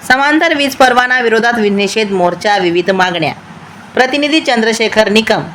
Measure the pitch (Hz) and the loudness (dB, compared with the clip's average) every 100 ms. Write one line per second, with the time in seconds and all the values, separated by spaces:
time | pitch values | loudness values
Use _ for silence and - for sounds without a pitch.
0 | - 254 277 302 339 302 277 - 254 240 | 0 0 2 2 0 0 -2 2 2 4
1 | 247 254 233 220 240 233 208 202 196 220 | 2 0 2 2 0 0 0 0 -2 -2
2 | 208 196 175 175 214 202 180 170 175 190 | -2 0 0 0 -2 0 0 0 0 0
3 | 185 175 147 - - - - - - - | 0 0 -4 -6 -16 -20 -20 -20 -8 -2
4 | 254 285 294 311 269 240 226 220 220 214 | 0 0 -2 -2 -2 0 0 0 0 2
5 | 214 208 220 196 165 | 2 2 2 -2 -4